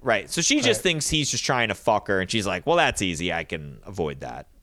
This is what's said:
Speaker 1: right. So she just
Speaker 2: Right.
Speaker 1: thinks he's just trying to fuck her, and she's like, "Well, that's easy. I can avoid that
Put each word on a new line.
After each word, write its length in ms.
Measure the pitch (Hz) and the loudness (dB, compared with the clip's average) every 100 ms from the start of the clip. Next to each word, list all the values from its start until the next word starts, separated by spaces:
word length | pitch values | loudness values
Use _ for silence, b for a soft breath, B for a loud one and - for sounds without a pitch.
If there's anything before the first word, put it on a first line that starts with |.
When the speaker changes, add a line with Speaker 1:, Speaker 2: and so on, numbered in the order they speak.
Speaker 1:
right. 280 | 123 104 - | 0 0 0
So 120 | 170 | 0
she 200 | 165 294 | 2 4
just 180 | 247 208 | 2 2
Speaker 2:
Right. 40 | |
Speaker 1:
thinks 260 | 185 156 - | 0 0 0
he's 200 | 160 139 | 0 0
just 140 | 123 - | -2 0
trying 220 | 127 113 | 2 2
to 80 | 92 | 0
fuck 320 | - 104 - | 2 2 2
her, 140 | 95 | 0
and 100 | 92 | 0
she's 160 | 113 98 | 0 -2
like, 180 | 90 139 | -2 2
"Well, 120 | 170 | 4
that's 240 | 139 - | 2 2
easy. 300 | 92 78 87 | -2 -2 -2
I 100 | 82 | -4
can 360 | 82 82 73 62 - | -4 -8 -10 -16 -12
avoid 360 | 95 76 69 | -6 -6 -6
that 260 | 65 62 - - | -10 -12 -16 -18